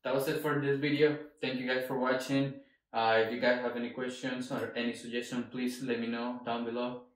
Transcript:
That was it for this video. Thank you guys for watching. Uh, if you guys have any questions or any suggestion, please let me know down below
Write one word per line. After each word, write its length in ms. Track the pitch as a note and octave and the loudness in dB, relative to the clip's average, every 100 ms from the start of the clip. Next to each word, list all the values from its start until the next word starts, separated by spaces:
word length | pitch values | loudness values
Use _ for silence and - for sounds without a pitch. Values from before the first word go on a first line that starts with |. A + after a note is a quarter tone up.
That 100 | C3 | 0
was 140 | C#3 D#3 | 0 2
it 140 | D3 | 0
for 180 | D3+ C#3+ | 2 2
this 180 | C#3 C#3 | 2 2
video. 380 | C#3+ C#3 D3+ - - _ | 2 6 6 4 -6 _
Thank 180 | C3 B2 | -4 -2
you 80 | B2+ | 0
guys 200 | B2+ B2+ | 0 0
for 120 | B2+ | 0
watching. 540 | B2+ B2+ - C#3 C#3 - - _ _ | 2 0 2 2 2 -2 -16 _ _
Uh, 300 | A2+ A2+ A2+ | 0 4 4
if 80 | A2+ | 4
you 80 | B2 | 2
guys 200 | B2 B2 | 2 4
have 160 | A#2+ A#2+ | 0 -2
any 140 | A#2+ | -4
questions 600 | B2+ B2 - C3 B2 - | -4 -6 -4 -4 -4 -4
or 220 | A#2+ A2 | -4 -4
any 180 | A#2 A#2 | -2 -2
suggestion, 520 | A2+ A#2+ A#2+ - B2 A2+ | -4 -4 -6 -4 -6 -4
please 280 | B2+ B2 - | -4 -4 -4
let 160 | C3 A#2 | -2 -2
me 80 | A#2 | -2
know 320 | A#2 A#2+ B2 | -2 -4 -4
down 200 | A#2 A#2 | -4 -2
below 380 | A#2 A#2+ B2 B2+ - | -2 -2 -4 -6 -14